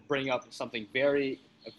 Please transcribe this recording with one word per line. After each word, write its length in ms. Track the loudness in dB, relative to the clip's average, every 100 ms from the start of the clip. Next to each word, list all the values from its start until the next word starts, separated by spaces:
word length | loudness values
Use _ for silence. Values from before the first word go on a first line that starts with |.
| -2
bring 220 | -2 0
up 120 | -2 -2
something 340 | -10 -8 -6 -4
very, 480 | 2 4 4 2 -4 -10 _
a 40 | -14